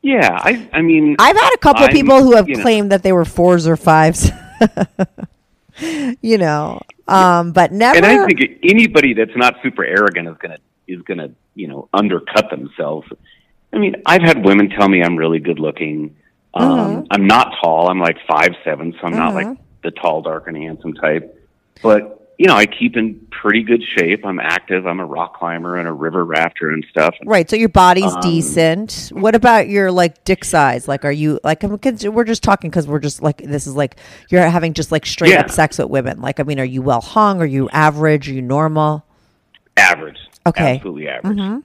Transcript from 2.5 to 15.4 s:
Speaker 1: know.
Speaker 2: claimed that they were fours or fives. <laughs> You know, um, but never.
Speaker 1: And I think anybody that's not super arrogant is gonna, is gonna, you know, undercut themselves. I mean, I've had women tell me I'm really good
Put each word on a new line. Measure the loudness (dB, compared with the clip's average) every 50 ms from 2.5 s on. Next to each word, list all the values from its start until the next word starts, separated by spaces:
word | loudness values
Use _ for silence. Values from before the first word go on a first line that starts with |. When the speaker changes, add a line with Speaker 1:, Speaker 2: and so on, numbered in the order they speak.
| -2
Speaker 1:
know. | -2
Speaker 2:
claimed | 0 2 2 2 2 0
that | 0 0
they | 2 2
were | 2 2 0
fours | -2 0 2 4 4 4 4 2
or | 0 -2
fives. | 2 2 4 4 6 4 4 2 2 0 -2 -2 -2 -18 -20 0 0
<laughs> | 0 0 _ -2 -6 -6 _ -6 -6 -6 _ -18 -18 -18 _ _ _ _ _ _ _ _ _ -10 -8 -8 -6 -6 -6 -6 -6 _
You | -2 0 0
know, | 2 2 0 -2 -2 -4 -6 -10 -12 -16 _ -20 _ _ 0
um, | 2 4 4 4 4 2 0 0
but | 2 2 2 2
never. | 2 0 2 4 4
Speaker 1:
And | 4 6
I | 6 4 4 4
think | 2 2 0 -2 -4 -4 _
anybody | 0 2 4 4 4 4 2 2 2 2 0
that's | 0 -2 -2 0
not | 0 0 0 0 -2
super | -8 -8 -6 -4
arrogant | -6 -2 0 2 0 0 0 -4 -8 -8
is | -14
gonna, | _ -14 -16 -16 -16 _ _ _ _ _
is | -14 -14 -14
gonna, | -10 -10 -10 -10 -10 -14 -16 _ _ _ _
you | -16 -14 -14
know, | -14 -16 -12 _ -2
undercut | 0 0 0 -2 -2 -4 0 0 0 0 0
themselves. | -8 -12 -12 -16 _ -10 -8 -8 -8 -10 -12 -16 -20 _ _ _ _ _ _ _ _ _ _ _
I | -4 -2
mean, | -2 -2 -4 -4 0
I've | 2 2 4
had | 4 4 2 4 4
women | 4 4 4 2 2
tell | 0 0 2 2
me | 4 2
I'm | 2 0 -2
really | -2 -2 -2 -2
good | -2